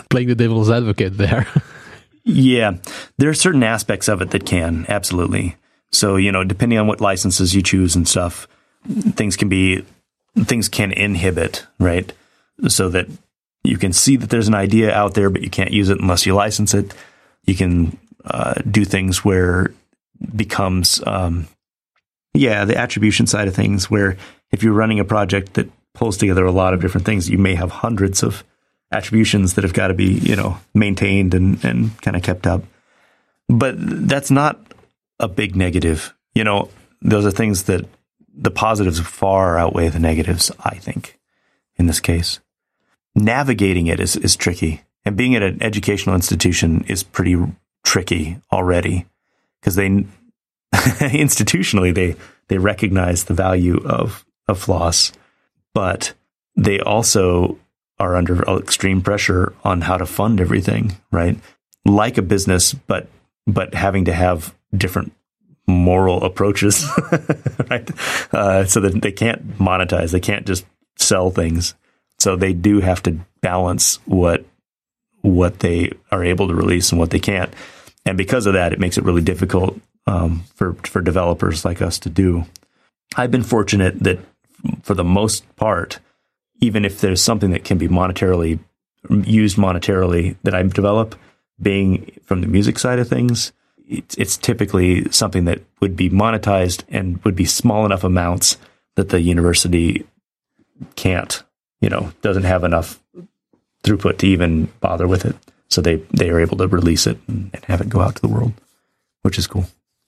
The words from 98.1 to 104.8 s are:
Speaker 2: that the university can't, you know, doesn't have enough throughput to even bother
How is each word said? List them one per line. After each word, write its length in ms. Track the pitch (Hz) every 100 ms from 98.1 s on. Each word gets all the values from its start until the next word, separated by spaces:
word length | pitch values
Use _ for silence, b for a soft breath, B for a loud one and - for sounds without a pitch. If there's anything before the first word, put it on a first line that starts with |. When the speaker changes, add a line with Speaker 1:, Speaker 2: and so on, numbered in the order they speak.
| 90 87 90 - - b b b -
Speaker 2:
that 140 | 95
the 100 | 90
university 840 | 87 87 87 85 87 87 85 - - _ _ _ _ _ _ - - -
can't, 480 | 95 87 - - - _ _ -
you 80 | 104
know, 220 | - 90 -
doesn't 220 | 104 95
have 200 | 95 90
enough 380 | 85 82 82 - _ - - _ _ _ _ _
throughput 340 | 104 104 92 -
to 80 | 95
even 380 | 92 87 80 76
bother 280 | -